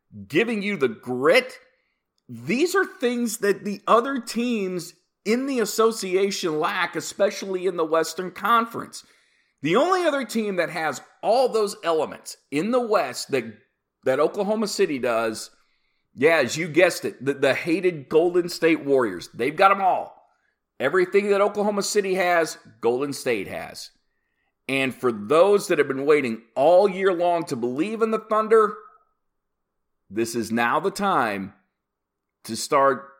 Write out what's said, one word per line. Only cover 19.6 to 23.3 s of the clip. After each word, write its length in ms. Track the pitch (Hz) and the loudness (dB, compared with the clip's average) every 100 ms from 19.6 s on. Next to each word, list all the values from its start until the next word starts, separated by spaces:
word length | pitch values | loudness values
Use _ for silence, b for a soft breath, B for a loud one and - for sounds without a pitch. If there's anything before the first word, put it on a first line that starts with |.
| 190 | 4
'em 100 | 196 | 4
all. 340 | 190 143 - - _ _ _ _ _ - | 2 0 -2 -12 _ _ _ _ _ -4
Everything 500 | 127 180 180 202 208 | 0 0 2 2 2
that 100 | 202 | 2
Oklahoma 400 | 202 208 208 202 | 2 0 -2 -2
City 320 | 190 208 196 185 | -2 -2 0 0
has, 440 | 180 175 160 - - - | 2 2 0 -4 -20 -4
Golden 320 | 117 123 143 | -2 0 -2
State 360 | 135 135 | -6 -4